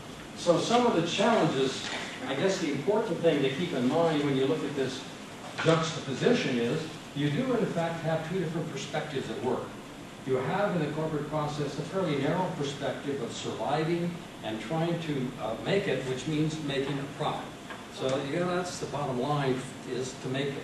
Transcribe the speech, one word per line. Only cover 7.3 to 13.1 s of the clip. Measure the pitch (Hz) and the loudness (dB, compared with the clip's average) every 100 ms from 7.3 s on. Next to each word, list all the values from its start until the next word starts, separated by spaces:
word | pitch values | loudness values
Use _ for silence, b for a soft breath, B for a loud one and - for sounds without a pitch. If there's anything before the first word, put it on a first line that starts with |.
| - 254 | 2 2
in | 220 180 | 2 2
fact | 170 165 165 | 0 -2 0
have | 160 160 - | 0 0 0
two | 185 | -2
different | 156 165 - | -2 -2 -4
perspectives | - - 151 147 135 110 | -6 -4 -4 -2 -4 -4
at | - | -2
work. | 123 117 - - - - - - 135 | 0 0 -4 -10 -12 -14 -14 -10 0
You | 131 | 0
have | 156 185 202 170 | 2 2 2 2
in | 147 | 0
the | |
corporate | 151 160 151 - | 0 -2 -2 -2
process | 151 147 - 143 - | -2 -2 -2 -4 -4
a | |
fairly | - 190 165 135 | -4 0 0 2
narrow | 147 175 175 147 | 2 2 0 -2
perspective | 139 - 135 123 143 | -4 -2 -4 -4 -4